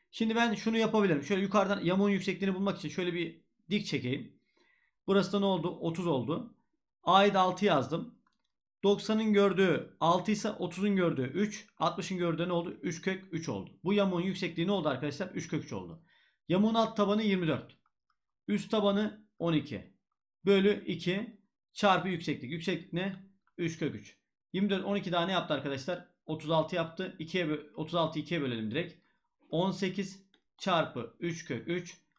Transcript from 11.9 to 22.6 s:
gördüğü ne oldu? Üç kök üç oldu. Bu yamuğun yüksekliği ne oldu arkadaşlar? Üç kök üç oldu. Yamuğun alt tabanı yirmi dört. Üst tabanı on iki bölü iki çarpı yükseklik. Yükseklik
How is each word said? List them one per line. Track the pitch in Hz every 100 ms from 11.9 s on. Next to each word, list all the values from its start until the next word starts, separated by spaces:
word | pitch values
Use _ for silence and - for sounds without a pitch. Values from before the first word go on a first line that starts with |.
| 180 170 180
gördüğü | 170 165 175
ne |
oldu? | 170 170 -
Üç | 185 165
kök | 190 190 -
üç | 165 147
oldu. | 101 - -
Bu | 175
yamuğun | 208 196 175
yüksekliği | 190 185 175 165 180
ne |
oldu | 202 151
arkadaşlar? | 127 147 139 185
Üç | 185 -
kök | 156
üç | -
oldu. | 104 87 82 _ _ _ _ -
Yamuğun | 180 220
alt | 226 220 208
tabanı | 196 214
yirmi | 214 185 165
dört. | 127 - - _ _ _ _ _ _ -
Üst | 202 -
tabanı | 220 202 196 208 - _ _
on | 170
iki | 151 - 101 - _ _ _ _ _ 196
bölü | 196 196 202 -
iki | 175 175 196 240 - _ _ _
çarpı | - 202 175 180
yükseklik. | 170 - 139 120
Yükseklik | 165